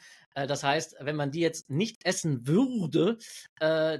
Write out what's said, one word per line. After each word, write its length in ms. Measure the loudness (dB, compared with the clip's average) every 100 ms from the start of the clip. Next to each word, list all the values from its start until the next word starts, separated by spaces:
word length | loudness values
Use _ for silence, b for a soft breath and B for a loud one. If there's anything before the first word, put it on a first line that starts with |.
| B B B
Äh, 140 | -6 -4
das 160 | -2
heißt, 320 | 0 0 -2 -8
wenn 160 | -6 -2
man 140 | -2
die 100 | 0
jetzt 280 | 0 0 -4
nicht 280 | -2 -2 -2 -4
essen 420 | -2 0 -2 2
würde, 720 | 4 4 0 0 2 2 0 B B B -2
äh, 400 | 0 2 0 -2